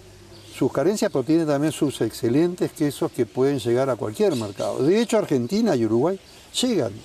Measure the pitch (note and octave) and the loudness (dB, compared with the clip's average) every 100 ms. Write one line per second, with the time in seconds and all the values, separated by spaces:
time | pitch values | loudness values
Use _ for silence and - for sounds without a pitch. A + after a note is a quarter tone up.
0 | - - - - - - B2 C#3+ D#3+ G#3+ | -20 -20 -20 -20 -14 -2 -2 2 0 2
1 | G#3+ C#3 B2 D#3+ D#3 C#3 D#3 - D3 - | 0 0 0 2 2 0 0 0 -2 0
2 | A2+ - A2+ C#3 F3 F3+ E3+ - D3 - | -4 -2 0 2 2 0 -4 -2 -4 -2
3 | E3 - A2+ B2+ C#3 C#3 A#2 B2 C3+ A2+ | -4 -2 -4 0 0 0 0 0 0 -2
4 | G#2+ G#2+ G#3 B2+ G#2 G2 G#2+ A#2 C#3 G#3+ | -4 0 0 0 -4 -4 -4 0 2 2
5 | A#3+ A3 D#3 C3+ A#2+ G3+ A3+ C3 A2 A#2 | 2 0 2 0 0 0 2 2 2 2
6 | D#3+ G3 - - - - B3+ G3 A2+ G#2+ | 2 -2 -10 -20 -12 -4 0 0 -2 -6